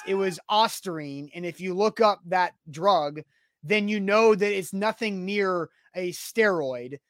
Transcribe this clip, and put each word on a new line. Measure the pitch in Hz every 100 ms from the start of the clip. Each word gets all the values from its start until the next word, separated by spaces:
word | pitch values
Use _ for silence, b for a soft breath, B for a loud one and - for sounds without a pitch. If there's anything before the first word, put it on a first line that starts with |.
| -
It |
was | 196 190 160 -
Ostarine. | 214 220 - 190 160 143 139 147
And | 175
if | 175 160
you | 185
look | 180 214 214
up | 220 190 170
that | 185 175 - 156
drug, | 147 196 180 147 151 - _ _ _
then | 151 208 208
you | 214
know | 196 214 226
that | 208 208 196
it's | 170
nothing | 196 214 208 220 190 185
near | 208 190 180 160 b b
a | 185 180
steroid. | - - 233 214 175 135 123 123 139